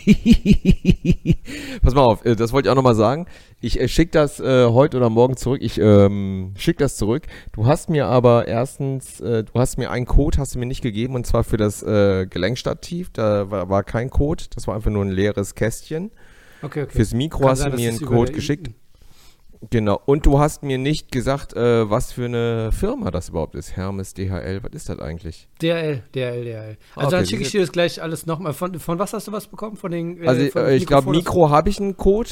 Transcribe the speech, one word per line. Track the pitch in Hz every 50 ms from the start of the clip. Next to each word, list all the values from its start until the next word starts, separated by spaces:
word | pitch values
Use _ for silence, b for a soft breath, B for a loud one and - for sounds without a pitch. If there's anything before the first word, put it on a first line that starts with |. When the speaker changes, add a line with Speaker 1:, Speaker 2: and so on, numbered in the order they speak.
| -
Speaker 1:
<laughs> | - 208 - - 240 208 - - 196 185 - - 190 185 - - 180 185 - - - - - - 160 165 - - - 277 - - 277 262 233
Pass | - - 123
mal | 143 135
auf, | 117 104 - -
äh, | 117 117
das | 101 117 110 120
wollte | 139 135 92
ich |
auch | 123
noch | 135 127
mal | 127 113
sagen. | 107 104 110 135 160 175 B B B B B B B -
Ich, | 117 - -
äh, | 127 127
schick | - - 165 170 -
das, | 160 147 143 - -
äh, | - 123 131 127 123
heute | 117 113 123 143 - - 127
oder | 123 117
morgen | 110 117 123 131 131 -
zurück. | - 123 135 - -
Ich, | 117 - -
ähm, | 92 107 104 101 101 98 101 101 98 95 95 95 92 95 98 95
schick | - - -
das | - 143 131 - -
zurück. | 107 101 120 156 - B B B B B -
Du | - 107
hast | 123 156 175 - -
mir | 160 143 127
aber | 87 123 127 120 120 117 117 - -
erstens, | 107 113 127 135 - - 139 135 135 131 - - - -
äh, | 67 104 120 113 107
du | - -
hast | 117 123 - - -
mir | - -
einen | 82 123 123
Code, | - - 135 143 156 -
hast | - 139 - -
du | 127
mir | 120
nicht | 123 131 - -
gegeben, | 123 98 107 120 127 131
und | 123 117
zwar | - - 117 117
für | - -
das, | 107 104 107 101 - -
äh, | - 107 104 101 98 95 95 95
Gelenkstativ. | 92 - 87 85 101 123 - - - - - - - 175 170 180 - -
Da | - 113 107 104 101 101 95
war, | 104 95 90 90
war | 98 98 98
kein | - - 117 120 131
Code, | - - 143 147 175 - - - -
das | - -
war | - 98
einfach | 107 107 107
nur | 107 101 98
ein | 98
leeres | 95 92 101 104 101 - 98 - -
Kästchen. | - 107 110 113 - - - 156 165 190 220 b b b b b b b b b b
Speaker 2:
Okay, | - 147 - 151 139
okay. | 131 -
Speaker 1:
Fürs | 143 110 101 113
Mikro | 117 139 165 - -
Speaker 2:
Kann | 139 135
Speaker 1:
hast | 131 135
Speaker 2:
sein, | 143 143
Speaker 1:
du | 131 120
Speaker 2:
dass |
Speaker 1:
mir | 120 117 117
Speaker 2:
das | -
Speaker 1:
einen | 160 123
Speaker 2:
über | 120
Speaker 1:
Code | 117 120
Speaker 2:
der | 120 -
Speaker 1:
geschickt. | - 139 - - - 170 123
Speaker 2:
I- | - - - _ - b b b b b b b b b b - - - - -
Speaker 1:
Genau. | - 117 107 104 98 - -
Und | - 139 156 -
du | 147 139 139
hast | 147 151 - - -
mir | 143 131 127
nicht | 131 143 156 156 - -
gesagt, | - 127 107 127 135 143 - - -
äh, | - 120 120 117 117 113 101
was | 104 123 123 - -
für | 131 123
eine | 120 120 117 117 117 117 113 110 110
Firma | 107 - 190 202 262 277 - -
das | - 87 - -
überhaupt | - 82 78 - -
ist. | 71 - - -
Hermes, | 98 92 98 98 98 95 - -
D | - 98 95
H | 95 85
L, | 58 78 95 98 -
was | - -
ist | 156 - -
das | 95 -
eigentlich? | - 71 82 85 - 82 80 - - _ _ -
Speaker 2:
D | 165 165 170
H | 170
L, | 160 151 147 123 - - -
D | 131 127
H | 123
L. | 120 123 120 120 113 110 107 107 107 - b b b
Also | - 143 139
Speaker 1:
Okay, | 185
Speaker 2:
dann | 185 190
schicke | 180 214 - -
ich | -
Speaker 1:
siehst | -
du. | 208
Speaker 2:
dir | 180
das | 143 -
gleich | 175 175 165 - -
alles | 165 165 160 151 -
nochmal. | 165 165 156 190 156 135
Von, | - 185 180 185 156
von | - - 175 170
was | 202 - -
hast | 214 -
du | - 208
was | 208 - -
bekommen? | - - 208 220 214
Von | - - 180
den, | 170 170 165 170 180 170 170
äh, | 160
Speaker 1:
Also, | - 127 139 139
Speaker 2:
von | - 131 113
Speaker 1:
äh, | 120
Speaker 2:
dem | 135
Speaker 1:
ich | 131 185
glaub, | - 147 139 135
Speaker 2:
Mikrofon, | 135 151
das | 165 175
Speaker 1:
Mikro | - - 180 165 147
habe | 147 151 160 202
ich | 202 -
einen | 196 196 190
Code, | - - 190 196 220 233 -